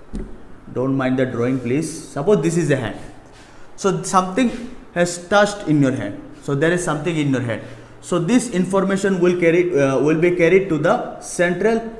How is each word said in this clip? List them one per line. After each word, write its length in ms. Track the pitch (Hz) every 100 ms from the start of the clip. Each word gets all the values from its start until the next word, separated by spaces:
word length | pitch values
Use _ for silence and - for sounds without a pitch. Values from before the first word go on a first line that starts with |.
| - - - - - - -
Don't 240 | 123 131 135
mind 200 | 127 131
the 80 | 127
drawing, 340 | 117 120 135
please. 500 | 117 135 160 - -
Suppose 320 | 139 156 202
this 160 | 160 165
is 140 | 156
a 40 | 135
hand. 240 | 110 110 - - - - - - - -
So 260 | 196 165
something 720 | - 190 185 185 247 - - - -
has 360 | 175 175 - -
touched 400 | 208 208 - -
in 120 | 151
your 120 | 135
hand. 260 | 123 104 101 - -
So 140 | - 139
there 180 | 160
is 100 | 175
something 320 | 175 147 151 160
in 160 | 143
your 100 | 131
hand. 200 | 117 107 - - - -
So 180 | - 175
this 300 | 160 240 -
information 720 | 180 185 196 190 190 196 185
will 180 | 175 180
carry, 400 | 170 165 175 139
uh, 200 | 139 135
will 200 | 143 160
be 160 | 175 170
carried 320 | 165 190 180
to 80 | 156
the 440 | 160 226 - -
central 760 | - - 175 175 202 226 - -